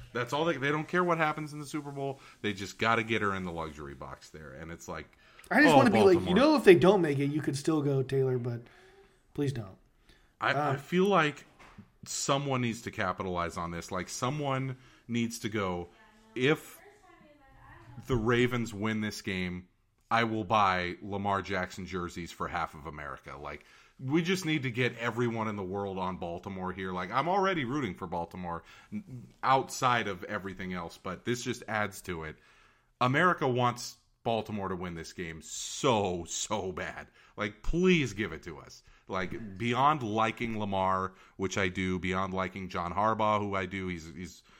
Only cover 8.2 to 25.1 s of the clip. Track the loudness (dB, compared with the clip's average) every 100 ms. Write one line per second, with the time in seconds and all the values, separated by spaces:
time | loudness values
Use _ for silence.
8.2 | 2 0 -2 -6 -10 -20 -20 -20 -20 _
9.2 | _ -2 -2 -2 -8 -16 _ _ _ _
10.2 | _ -4 0 2 0 -2 0 2 4 4
11.2 | 4 0 -12 -20 -20 -20 -20 _ -10 -4
12.2 | 0 0 2 0 0 -4 -6 -4 -2 -2
13.2 | -2 -2 -2 -4 -6 -6 -6 -6 -6 -4
14.2 | -4 -2 -2 -2 -4 -8 -14 -18 -4 -2
15.2 | -2 -2 -4 -2 -2 -2 -6 -14 -20 -20
16.2 | -12 0 2 2 -2 -20 -20 -20 -20 -20
17.2 | -20 -20 -20 -20 -20 -20 -20 -12 -2 2
18.2 | 4 4 4 2 -4 -2 -2 0 -2 -4
19.2 | -4 -2 -2 -6 -10 _ _ _ 0 2
20.2 | 2 0 2 4 6 4 0 -4 -6 -4
21.2 | 0 0 0 -2 -2 -6 -8 -6 -6 -8
22.2 | -10 -8 -6 -4 -4 -8 -12 -10 -10 -12
23.2 | -14 -14 -12 -14 -16 -20 -20 -12 0 0
24.2 | 2 0 0 -2 -2 -2 -2 -2 -4